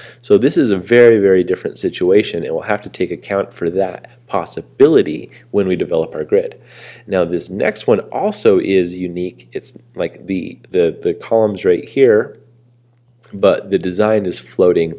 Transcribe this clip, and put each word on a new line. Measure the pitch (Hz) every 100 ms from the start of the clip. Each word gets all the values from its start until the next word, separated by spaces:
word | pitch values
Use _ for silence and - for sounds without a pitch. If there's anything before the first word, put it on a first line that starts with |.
| - -
So | - 101
this | 131 175
is | 123
a | 95
very, | 90 120 120 110
very | 98 92
different | 90 92 - -
situation, | 90 - 90 101 110 85
and | 69
we'll | 80
have | 107 104
to | -
take | - 87
account | 85 - 98 95
for | - 85
that | 92 92 - - - -
possibility | 95 82 - - - 143 139 80 78 - - _
when | 101 95
we |
develop | 87 87 82 80
our | 78
grid. | 78 98 - - - - - - -
Now, | 95
this | 85 87 -
next | 95 - - -
one | 104 -
also | 117 202 208 117 95
is | 95 95 87
unique. | 90 90 87 90 - -
It's | - - - _ 90
like | 85 - -
the, | 92 87 - -
the, | 90 85 76
the | 87
columns | 82 - 113 107 92
right | 95 85 -
here, | 135 127 107 139 - _ _ _ _ _ _ _ _ _
but | 98 98 - 98
the | 95
design | 90 90 107 107 92
is | -
floating | - - 90 85 82